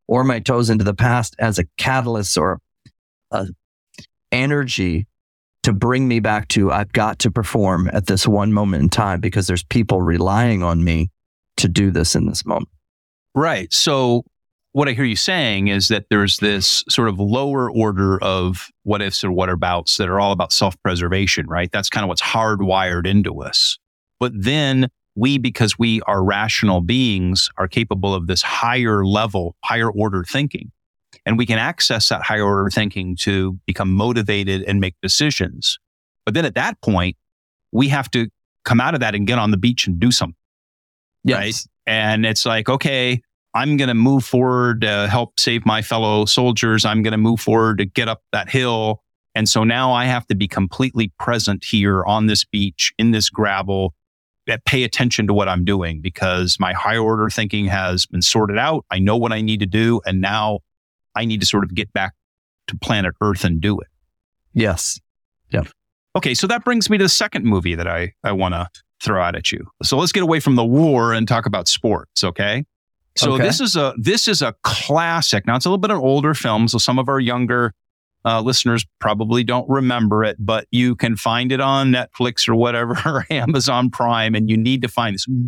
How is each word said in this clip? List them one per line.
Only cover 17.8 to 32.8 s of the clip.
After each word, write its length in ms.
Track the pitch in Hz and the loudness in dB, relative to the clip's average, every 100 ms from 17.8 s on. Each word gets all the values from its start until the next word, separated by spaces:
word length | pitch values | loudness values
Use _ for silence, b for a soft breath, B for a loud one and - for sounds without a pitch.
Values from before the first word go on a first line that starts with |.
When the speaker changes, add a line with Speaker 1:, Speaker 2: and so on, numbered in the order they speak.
| 110 98 98 95 | 0 2 2 2
Speaker 2:
of 460 | 98 95 92 90 - _ | 0 0 -2 -4 -10 _
what 180 | 98 104 | -4 -2
ifs 200 | 101 - | -2 -4
or 100 | 101 | -2
what 180 | 90 92 | 0 0
abouts 480 | 90 90 87 - - | 0 0 0 0 0
that 100 | 92 | 0
are 120 | 98 | 0
all 120 | 101 | 0
about 220 | 90 85 | 0 -2
self-preservation, 920 | - 101 - 101 87 87 95 98 - 80 | 0 -2 -2 -2 -2 0 0 0 -2 -2
right? 220 | 85 87 | -4 -2
That's 180 | 104 - | -4 -4
kind 160 | 113 98 | -4 -2
of 20 | |
what's 140 | 87 | -2
hardwired 840 | - 113 110 101 98 95 92 87 90 | -2 0 0 0 0 0 0 -2 2
into 360 | 101 95 71 | 2 2 -4
us. 360 | 65 - - - _ _ _ - | -4 -2 0 -2 _ _ _ -4
But 140 | 123 | -4
then 560 | 110 104 151 143 131 127 - _ - | -2 0 2 2 2 0 -2 _ -2
we, 220 | 127 139 | 0 2
because 400 | 120 - 110 - | -2 0 0 2
we 240 | 117 110 | 0 0
are 200 | - 101 | 0 0
rational 560 | 95 101 110 - 107 90 | 2 0 -2 0 2 2
beings, 720 | 87 123 127 98 90 92 - - | 2 0 0 0 0 0 -2 -4
are 100 | 95 | -4
capable 480 | 117 113 98 98 95 | -2 -2 0 0 0
of 120 | 85 | 0
this 140 | 87 | -2
higher 640 | - - 117 127 117 104 95 | -2 -2 0 0 2 2 2
level, 520 | 104 110 98 87 - | 2 0 -2 -6 -8
higher 300 | - 117 117 | -4 -2 -2
order 320 | 101 107 95 | 0 -2 -2
thinking. 480 | 85 135 143 - 117 - _ _ _ b - | -4 -2 -2 -6 -14 -20 _ _ _ b -2
And 120 | 113 | 0
we 80 | 117 | 0
can 140 | 110 | 0
access 480 | 131 170 - 113 - | -2 -2 -2 0 0
that 140 | 95 | 0
higher 240 | - 107 101 | 0 0 2
order 240 | 101 101 | 2 0
thinking 480 | 113 | 0